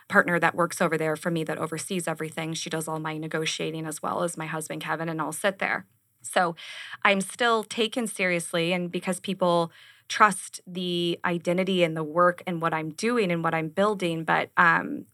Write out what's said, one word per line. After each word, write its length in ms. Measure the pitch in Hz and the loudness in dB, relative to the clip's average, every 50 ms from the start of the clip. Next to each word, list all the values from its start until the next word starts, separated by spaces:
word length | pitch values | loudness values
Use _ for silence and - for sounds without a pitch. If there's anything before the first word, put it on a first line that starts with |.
| - | -12
partner 300 | - - 202 - 175 175 170 | 2 4 4 4 4 2 2
that 140 | 170 160 - | 2 2 2
works 280 | 175 170 165 - - | 2 0 0 0 0
over 180 | 190 160 160 156 | 0 0 2 0
there 160 | 160 156 151 | 0 0 -2
for 160 | 156 - 175 | -2 -2 -2
me 120 | 170 160 160 | -2 -2 -2
that 120 | 165 151 | -2 -4
oversees 500 | - 160 156 165 160 - - 196 180 165 | -4 -4 -6 -6 -8 -6 -4 -6 -4 -4
everything. 460 | 170 160 - 160 156 - 170 160 160 165 | -4 -6 -6 -6 -8 -6 -6 -6 -4 -6
She 160 | 160 - 170 | -6 -6 -6
does 180 | 160 160 156 | -6 -6 -4
all 120 | 160 160 160 | -4 -6 -6
my 180 | 156 160 156 | -6 -6 -6
negotiating 720 | 156 160 160 165 160 156 151 - - 165 160 156 160 160 | -6 -6 -4 -4 -2 -2 -2 -4 -4 -4 -4 -4 -6 -6
as 160 | 156 160 - - | -8 -8 -6 -6
well 180 | - - - | -4 -2 -2
as 160 | 180 170 - | -2 -2 -4
my 80 | 170 156 | -6 -8
husband, 360 | 156 160 156 160 - 165 160 165 | -6 -6 -6 -6 -8 -8 -8 -4
Kevin, 260 | 160 160 156 165 165 | -4 -4 -4 -4 -4
and 100 | 160 160 | -4 -4
I'll 120 | 151 147 | -4 -6
sit 260 | 160 - - 202 196 | -6 -2 -2 -2 0
there. 300 | - - - - - 190 _ _ _ _ _ _ _ | 0 -2 -2 -2 -4 -6 _ _ _ _ _ _ _
So 340 | - - - 190 185 170 170 - - - - - - - - - - | -16 0 2 2 2 2 0 -6 -12 -14 -14 -14 -14 -14 -10 2 4
I'm 180 | 208 202 196 | 4 4 4
still 420 | 190 - - - 247 233 226 220 214 | 2 -4 -2 0 2 2 2 2 0
taken 420 | - - 233 220 208 - 269 233 | -4 -2 -2 -2 0 0 -2 -4
seriously, 640 | 214 - - 190 185 175 170 165 - - 170 165 170 | -4 -2 -2 0 0 0 0 -2 -2 0 0 2 2
and 200 | 185 180 175 170 | 0 0 -2 -2
because 280 | 170 180 - 190 185 - | -4 -4 -4 -4 -4 -4
people 520 | - - 185 190 185 175 175 170 165 165 - - - - - _ _ | -4 -6 -2 2 4 4 4 4 2 0 -4 -14 -20 -20 -20 _ _
trust 540 | - - - 214 208 190 - - - - - - | -8 6 6 6 6 6 0 -8 -14 -16 -16 -14
the 520 | 190 175 180 180 180 175 175 175 170 170 - - | -10 -8 -4 -2 -2 0 0 0 0 -2 0 0
identity 580 | 180 175 170 165 175 175 180 185 180 190 180 170 | 0 0 0 0 0 0 0 0 2 2 2 2
and 140 | 165 160 | 2 2
the 60 | 165 160 | -4 -6
work 400 | 151 151 175 175 175 175 - - | -2 4 6 6 6 4 2 -4
and 160 | 185 175 165 | -4 -4 -2
what 100 | 165 165 165 | 0 0 0
I'm 180 | 160 156 160 | -2 -4 -6
doing 400 | 151 - 214 226 247 240 202 175 | -6 -2 -2 0 2 2 2 2
and 120 | 170 170 160 | 0 0 0
what 120 | 165 160 | 0 0
I'm 140 | 160 160 160 | 0 -2 -2
building, 540 | 156 196 196 214 214 190 185 170 165 165 160 | 0 2 2 2 2 0 -2 -2 -2 -2 0
but, 280 | 165 165 160 - - _ | 2 2 2 2 0 _
um, 480 | - 180 165 165 180 - - - - - - | 4 6 6 6 4 2 -2 -6 -8 -8 -6